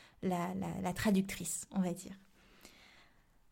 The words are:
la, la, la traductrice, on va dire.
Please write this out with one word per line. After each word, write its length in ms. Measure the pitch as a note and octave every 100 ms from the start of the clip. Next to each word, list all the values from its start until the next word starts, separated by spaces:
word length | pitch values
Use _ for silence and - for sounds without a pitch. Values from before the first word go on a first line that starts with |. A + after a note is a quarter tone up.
| - -
la, 320 | - F3 F3
la, 260 | F#3 E3+ E3
la 120 | F3+
traductrice, 760 | F3+ A3+ F#3+ G3 - F3 - -
on 80 | G3
va 120 | F3+
dire. 220 | F3 F#3+ - - - - - - - - - - - _ _ -